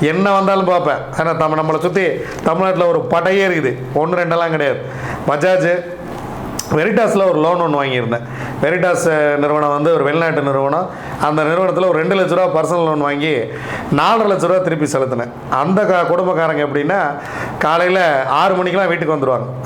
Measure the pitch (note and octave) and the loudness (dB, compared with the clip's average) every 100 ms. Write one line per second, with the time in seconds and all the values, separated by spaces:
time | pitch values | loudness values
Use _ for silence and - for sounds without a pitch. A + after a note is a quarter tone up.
0 | C#3+ F3 G3 G3 F#3+ G3 F3+ F3 D3+ B2 | 0 2 2 2 2 2 2 2 2 -2
1 | - - E3 D#3+ D#3 D#3 D#3 D#3+ F3+ F3+ | -4 -2 -2 0 0 2 0 0 0 0
2 | F#3 F3+ - - - E3+ F#3+ E3+ F3 E3 | 0 -2 -6 -4 -2 0 0 2 2 2
3 | C3 E3+ F3+ G3 F#3+ E3+ C3 B2 B2+ C#3+ | 0 0 2 2 2 0 -2 -4 -4 -2
4 | E3 F3+ E3+ E3+ E3+ D#3 C#3+ A#2+ - - | 0 0 0 0 0 0 0 -2 -6 -10
5 | - - - D3 F3+ F#3 E3 F3+ F3 - | -10 -6 -2 0 2 2 2 0 -4 -12
6 | - - - - - - - D3+ F3+ A#3 | -12 -12 -12 -10 -8 -10 -2 0 2 2
7 | G#3+ G#3+ F#3+ D3+ D#3+ F3+ E3 D3 C3+ B2+ | 2 2 2 2 2 2 0 0 0 -2
8 | A2+ A#2 - - - - C#3+ F3 F3+ E3+ | -2 -4 -6 -10 -10 -2 0 2 0 2
9 | E3+ D#3 D3 C#3+ D3 D3+ D3 D3 D#3 D#3+ | 2 2 2 2 2 2 2 2 2 2
10 | C#3 D#3 E3 D#3+ C#3 C3+ C#3 D#3 F#3 - | 2 2 0 0 0 0 0 0 -4 -8
11 | - - D3+ D#3 D3+ E3+ F#3+ E3+ F#3 D#3 | -12 -4 0 0 0 2 0 2 2 2
12 | E3 G3 E3+ F3 F#3 D#3+ D3+ F3 E3 D3+ | 2 0 2 2 2 0 0 0 0 0
13 | C#3+ C#3+ D#3 C3 A2 - - - - C#3+ | 0 0 0 -2 -2 -8 -10 -10 -2 2
14 | E3+ A3+ G#3 F#3 E3+ F#3 F3 D#3+ D3 D3 | 2 2 2 2 2 2 0 -2 -2 0
15 | B2+ A#2+ A#2 - - B2+ D3 F#3+ G3+ F3+ | -2 -2 -6 -10 -4 -2 2 2 2 2
16 | D#3+ F3 F#3 D#3+ D#3+ D3 D3 C#3 D3 G3 | 2 0 0 0 0 0 0 0 0 0
17 | D3+ A#2+ - - - - D3+ E3+ F3+ F#3 | -2 -4 -10 -8 -8 -2 0 2 2 2
18 | E3+ C#3 C3 C#3+ F#3+ F3+ F3+ F3+ F#3 E3+ | 2 2 2 2 2 2 0 0 0 0
19 | D#3 D3+ C3 A#2+ B2+ - | 0 0 0 0 -4 -6